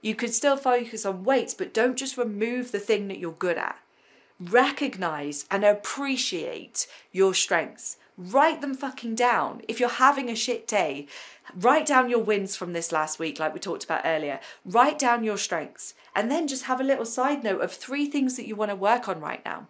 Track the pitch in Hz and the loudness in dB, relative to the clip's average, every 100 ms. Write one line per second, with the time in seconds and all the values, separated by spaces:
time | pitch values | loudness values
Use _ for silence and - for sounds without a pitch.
0 | 220 220 240 - 285 277 269 247 233 214 | -4 -2 0 2 4 2 2 2 0 -4
1 | 196 190 196 262 - - 190 220 247 254 | -4 -2 2 2 0 -6 -2 2 2 0
2 | 269 - 233 202 226 247 247 202 202 208 | -6 -4 -4 -2 -2 -2 -4 -6 0 0
3 | 196 190 170 160 180 170 50 - _ _ | 0 -8 -8 -4 -2 0 -4 -8 _ _
4 | _ _ _ _ 175 226 277 285 277 185 | _ _ _ _ 2 4 4 0 -4 -2
5 | 180 151 143 147 - 196 208 208 - - | -4 -4 -4 -4 -2 4 4 4 0 -6
6 | 277 254 - 180 - 80 - - - - | -2 -2 -2 -4 -6 -8 -6 -4 -4 -8
7 | _ 180 190 185 - 175 139 - - - | _ 2 2 4 2 0 0 -8 -10 -10
8 | _ - 180 247 320 294 277 262 269 262 | _ -18 0 6 6 4 -6 -6 -8 -8
9 | 233 226 240 208 139 - - 226 240 - | -6 2 2 4 0 -6 -8 -2 0 6
10 | 262 277 247 226 - 226 - 214 160 143 | 6 6 -2 -4 -2 -4 0 0 0 -2
11 | 143 - - - - 185 214 302 302 269 | -10 -16 -18 -20 -16 2 4 4 6 4
12 | 247 233 202 208 190 - 175 170 165 160 | 4 2 2 0 0 -4 -4 -4 0 0
13 | 156 - 160 147 156 - - 170 - 160 | 0 -2 -4 -2 -4 -4 -6 -6 -2 -2
14 | - 160 147 139 - - - 208 277 294 | 0 0 -2 -8 -10 -16 0 4 4 4
15 | 262 240 220 202 - 170 139 - - - | 2 2 0 -2 -2 -4 -6 -10 -12 -12
16 | - - 220 302 302 262 - 254 269 277 | -6 -2 0 0 0 -4 -2 -2 0 0
17 | 233 - 269 294 226 185 180 - - 277 | -2 -2 0 0 -2 -2 -4 -6 -8 -4
18 | 285 285 262 247 220 208 214 196 196 247 | -2 0 0 -2 -8 -4 -4 0 2 2
19 | 240 165 151 - - - | 0 -6 -6 -8 -8 -10